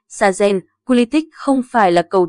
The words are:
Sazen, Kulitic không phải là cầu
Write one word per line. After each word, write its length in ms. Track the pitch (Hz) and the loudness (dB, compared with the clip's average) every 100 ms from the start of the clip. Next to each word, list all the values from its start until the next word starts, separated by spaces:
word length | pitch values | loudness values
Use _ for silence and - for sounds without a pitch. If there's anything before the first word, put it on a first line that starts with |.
| _ | _
Sazen, 500 | - 208 185 202 196 - _ - | -4 -2 0 0 -2 -6 _ -2
Kulitic 380 | 247 240 302 320 | 0 0 -2 -4
không 300 | - - 269 247 | -8 -4 -2 -2
phải 220 | 240 196 | 0 2
là 100 | 175 | 2
cầu 260 | 170 190 | 0 0